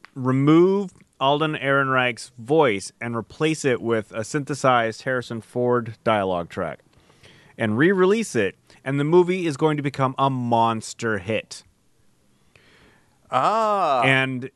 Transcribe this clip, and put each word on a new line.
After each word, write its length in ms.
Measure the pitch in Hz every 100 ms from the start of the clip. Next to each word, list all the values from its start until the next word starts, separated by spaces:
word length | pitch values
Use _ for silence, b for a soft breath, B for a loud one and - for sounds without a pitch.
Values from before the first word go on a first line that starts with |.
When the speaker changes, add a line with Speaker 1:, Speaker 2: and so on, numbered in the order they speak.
| -
Speaker 1:
remove 800 | 135 127 131 143 165 185 196 190 - _ -
Alden 380 | 135 147 156 147
Ehrenreich's 760 | 135 139 135 131 123 113 - -
voice 560 | 110 160 139 98 - -
and 160 | 117 117
replace 480 | 101 - 160 151
it 160 | 139 120
with 320 | 113 113 -
a 100 | 107
synthesized 800 | 110 151 139 139 135 123 113 -
Harrison 380 | 135 127 - 117
Ford 540 | - 123 123 120 113 110
dialogue 460 | 117 107 95 90 85
track 300 | 101 82 65 _ b b b b b b -
and 220 | 113 107
re-release 560 | 170 190 185 226 208
it, 220 | 120 95 - b b
and 140 | 131 143
the 60 |
movie 420 | 147 180 175 185 165
is 100 | 135
going 200 | 156 151
to 60 |
become 320 | 139 135 131 135
a 100 | 135
monster 880 | 131 120 117 113 110 - - 113 104
hit. 440 | 90 107 - - - _ _ _ _ _ _ _ _ b b b b b b b _
Speaker 2:
Ah. 720 | 127 160 220 214 202 165 131
Speaker 1:
And, 480 | 131 131 131 127 127